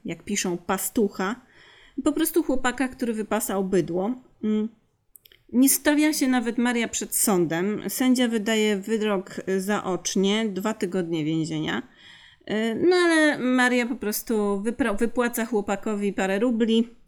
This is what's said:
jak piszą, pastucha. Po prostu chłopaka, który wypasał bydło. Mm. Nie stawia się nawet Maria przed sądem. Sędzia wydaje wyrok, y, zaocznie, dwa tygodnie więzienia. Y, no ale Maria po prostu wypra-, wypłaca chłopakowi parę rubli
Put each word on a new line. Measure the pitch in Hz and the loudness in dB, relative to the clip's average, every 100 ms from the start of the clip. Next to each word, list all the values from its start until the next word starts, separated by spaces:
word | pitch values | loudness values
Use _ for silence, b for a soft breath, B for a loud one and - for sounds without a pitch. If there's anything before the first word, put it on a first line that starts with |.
| - | -10
jak | 165 | -10
piszą, | - 202 185 175 | -6 -4 -2 -4
pastucha. | - 190 - - 202 - 190 240 B B B B B B | -2 -4 -2 0 0 0 -4 -6 B B B B B B
Po | 311 | -2
prostu | 285 320 349 | 0 0 0
chłopaka, | 302 254 247 240 254 | 0 0 0 0 -4
który | 254 233 | -4 -4
wypasał | 220 208 214 - 196 | -4 -2 -2 -2 -2
bydło. | 190 190 160 175 196 254 - _ | 0 0 0 -2 -2 -4 -10 _
Mm. | 214 214 220 - _ _ _ _ _ _ _ | -2 0 -2 -8 _ _ _ _ _ _ _
Nie | 240 269 | 4 4
stawia | - 302 294 302 | 4 2 4 4
się | 302 262 | 2 2
nawet | 254 226 233 | 2 0 0
Maria | 240 233 220 | 0 0 -2
przed | - 208 - | -4 -4 -2
sądem. | - 185 160 165 196 208 202 | 2 2 2 0 -2 -4 -4
Sędzia | - 254 254 240 | 0 2 4 2
wydaje | 226 202 220 214 202 | 0 0 2 2 0
wyrok, | 190 220 214 190 190 - - | -2 -2 0 -2 -4 -8 -4
y, | 190 | -2
zaocznie, | 190 208 - 175 - 196 196 214 226 | 0 -2 -2 -4 -2 0 2 2 -2
dwa | 185 214 | -4 -4
tygodnie | 220 185 185 170 165 151 | -2 -4 -2 -2 -2 -2
więzienia. | 160 160 156 160 196 - B B B B B - | -2 -2 -4 -4 -6 -8 B B B B B -6
Y, | 214 226 220 339 | -4 -2 0 2
no | 359 | 4
ale | 349 320 302 - | 4 4 4 2
Maria | 254 254 247 247 240 | 0 2 2 2 0
po | 277 | -4
prostu | 202 214 - 220 202 202 | -4 -4 -2 0 0 -2
wypra-, | 208 - 240 - | -2 -2 0 0
wypłaca | 226 254 240 233 226 | 0 0 -2 -2 -2
chłopakowi | 214 202 196 220 208 202 | -2 -2 -4 -2 -2 -2
parę | 185 190 202 | 0 0 0
rubli | 254 220 226 226 233 - | 0 2 2 2 0 -6